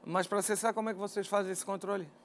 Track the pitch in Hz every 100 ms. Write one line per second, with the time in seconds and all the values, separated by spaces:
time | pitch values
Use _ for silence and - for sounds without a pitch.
0 | - 175 180 202 190 208 226 220 220 190
1 | 202 208 196 202 190 185 - 196 190 202
2 | 160 -